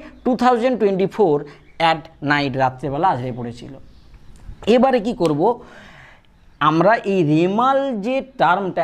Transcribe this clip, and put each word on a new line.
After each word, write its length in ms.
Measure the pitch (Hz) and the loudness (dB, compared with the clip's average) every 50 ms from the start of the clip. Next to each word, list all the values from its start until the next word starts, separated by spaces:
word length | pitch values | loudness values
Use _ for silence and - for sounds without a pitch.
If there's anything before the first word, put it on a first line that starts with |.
| - - - - - | -6 -14 -20 -8 -4
two 120 | 240 254 - 240 | -2 -2 2 2
thousand 320 | 247 247 226 220 262 254 196 220 | 2 2 2 0 0 0 0 0
twenty-four 540 | 196 196 180 196 190 - - 214 170 147 147 147 - - - - - - - 165 165 | 0 2 0 -2 -2 0 0 2 2 2 0 -2 -6 -14 -20 -20 -20 -8 -2 0 0
at 120 | 165 160 151 - - - - 139 147 | 0 0 -4 -12 -18 -10 -2 0 0
night, 200 | 147 143 139 123 131 131 | 0 0 -2 0 0 0
রাত্রেবেলা 460 | 127 131 - - 147 135 147 175 190 165 | 0 0 -4 -6 -6 -4 0 0 0 0
আছড়ে 180 | 123 123 127 120 120 | 0 -4 -6 -8 -8
পড়েছিল। 340 | 120 120 117 - - 127 135 - - - - - - - - - - - - - - - - - - - 233 | -10 -10 -12 -14 -18 -18 -20 -20 -20 -20 -20 -20 -20 -20 -20 -20 -20 -20 -20 -20 -18 -18 -18 -8 0 2 4
এবারে 240 | 247 226 269 254 247 185 | 4 4 4 2 0 -2
কি 60 | 240 214 - 175 | -2 -4 -2 -2
করব, 180 | 160 151 143 165 226 233 - - - - - - - - - - - - - _ _ _ _ _ - - _ 143 151 | 0 0 0 0 0 0 -2 -8 -18 -20 -20 -20 -20 -20 -20 -20 -20 -20 -20 _ _ _ _ _ -20 -8 _ 0 2
আমরা 240 | 156 160 170 196 226 196 - 202 196 | 2 4 4 4 2 2 0 -2 0
এই 60 | 190 170 143 151 | 2 2 2 2
রেমাল 460 | 156 175 185 196 220 240 269 269 269 277 277 247 208 185 | 2 2 2 2 0 2 2 2 0 0 -2 -4 -6 -4
যে 80 | 240 262 269 262 - - - | -4 -4 -4 -6 -8 -4 0
টার্মটা, 400 | 165 156 175 196 202 180 151 180 | 2 2 2 0 -2 -4 -4 -4